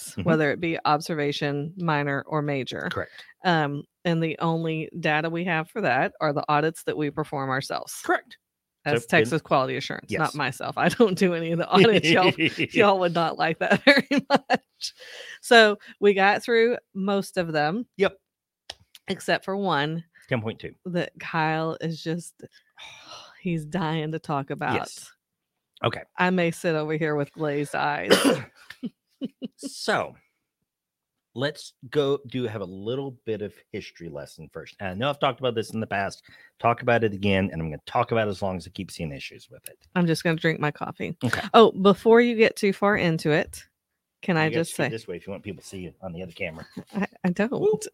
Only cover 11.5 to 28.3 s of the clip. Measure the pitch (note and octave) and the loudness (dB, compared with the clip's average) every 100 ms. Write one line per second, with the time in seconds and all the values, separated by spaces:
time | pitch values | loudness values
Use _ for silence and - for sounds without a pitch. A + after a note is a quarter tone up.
11.5 | E3+ F3 F3+ D#3+ G3 D#3 E3+ F3+ B2+ D#3+ | -2 2 6 8 6 4 4 4 2 -2
12.5 | - D#3 D#3+ G3+ G3 F3+ E3+ D#3+ - D#3+ | 0 -2 4 6 6 2 2 0 0 -2
13.5 | D#3+ F#3 G3 - C#4 - C#4 - C#4 - | 0 2 4 6 6 4 0 2 0 2
14.5 | C4 - _ - - - - - - - | -2 -2 _ -14 -14 -20 -18 -16 -16 6
15.5 | A#3 A3 G#3 - - G3+ G3 G3 G#3+ - | 8 8 4 -8 2 4 6 4 2 2
16.5 | A#3 A#3 B3 - G3 G3 G3+ F#3+ - E3+ | 2 4 0 -6 -6 0 0 -2 -4 -2
17.5 | D#3 D3 G3+ B3 - F#3+ - _ _ _ | 0 0 -2 -6 -2 -2 -2 _ _ _
18.5 | _ _ - _ - - F#3+ - F3 - | _ _ -20 _ -20 -8 -8 -2 -2 -2
19.5 | G3 G3 D3 D3 E3 - _ - B2 A2 | -4 0 2 0 -2 -8 _ -4 -4 -2
20.5 | A#2 - - F#3 F3 - - - E3 D#3 | -8 -14 -14 -6 -4 -4 -8 -6 -2 0
21.5 | D#3+ D#3+ D#3+ D#3+ D#3+ E3 E3+ - _ - | 0 -2 -4 -6 -6 -6 -6 -8 _ -20
22.5 | _ _ _ - - - - - - F#3 | _ _ _ -20 -20 -20 -20 -20 -8 -4
23.5 | E3 D3+ F3 D#3+ D#3+ D#3 D#3+ - C#3+ C#3 | -4 -4 -4 -2 -2 -2 -6 -4 -4 -4
24.5 | C#3+ D3 - - - - _ _ _ _ | -4 -2 -2 -4 -12 -20 _ _ _ _
25.5 | _ _ _ A#2 - - - F3+ F#3 E3+ | _ _ _ -4 -4 -14 -2 0 2 0
26.5 | E3 F3+ D#3 D3+ D#3 D#3+ D3+ C#3+ - D#3 | -2 -2 -2 -2 -2 -2 -2 -4 -4 -4
27.5 | C#3+ D3 C#3+ D3 D3 - G3 C#4 | -4 -4 -2 -2 -4 2 4 4